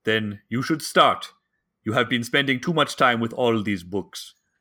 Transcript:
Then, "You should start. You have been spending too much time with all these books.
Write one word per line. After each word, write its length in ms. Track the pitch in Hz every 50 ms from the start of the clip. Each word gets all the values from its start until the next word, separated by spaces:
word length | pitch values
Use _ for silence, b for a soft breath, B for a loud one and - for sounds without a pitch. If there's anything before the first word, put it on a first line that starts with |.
| _
Then, 360 | 110 110 110 110 104 104 - - _
"You 140 | 110 123 135
should 180 | - 160 151
start. 540 | - - - 190 151 123 95 - - - - _ _ _ _ _ _ _ _ _ _
You 80 | 107 110
have 160 | 127 120 117
been 160 | 131 120 117
spending 340 | - - 143 139 135 131 123
too 140 | - 175 170
much 240 | 156 143 - -
time 240 | - 143 127 120 113
with 140 | 117 113 -
all 280 | - 127 120 113 110 101
these 220 | 107 101 92 87
books. 480 | 87 98 98 87 - - - - - - _ _ _ _ _